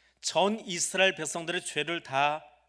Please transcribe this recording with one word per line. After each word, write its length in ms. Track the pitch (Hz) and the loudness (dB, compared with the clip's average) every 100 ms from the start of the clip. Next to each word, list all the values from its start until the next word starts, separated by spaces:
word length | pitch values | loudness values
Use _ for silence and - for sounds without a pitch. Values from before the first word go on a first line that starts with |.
| _ _ | _ _
전 400 | - 156 196 220 202 | -2 2 2 2 -4
이스라엘 500 | 175 - 185 190 180 | -4 -2 4 4 2
백성들의 500 | 156 170 165 175 - | -4 -4 -4 -4 -4
죄를 360 | 151 151 170 | -4 -2 -4
다 440 | - 135 147 156 - _ | -2 2 2 0 -6 _